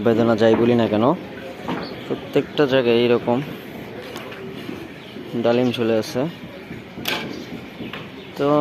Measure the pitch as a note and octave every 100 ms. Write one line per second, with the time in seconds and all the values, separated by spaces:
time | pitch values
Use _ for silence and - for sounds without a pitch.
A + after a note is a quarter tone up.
0 | G#2 A2+ A#2 G#2+ A2+ A2 A#2 A#2+ A2 G#2
1 | B2 F3+ - - - - - - - -
2 | - - - C#3+ C#3 - C#3 C3+ A#2+ A#2
3 | A#2+ A#2+ - B2 D3 - - - - -
4 | - - - - - - - - - -
5 | - - - A#2+ A#2 A#2+ B2+ A#2+ A2+ A2+
6 | G#2+ B2 D#3+ - - - - - - -
7 | - - - - - - - - - -
8 | - - - - C#3+ D3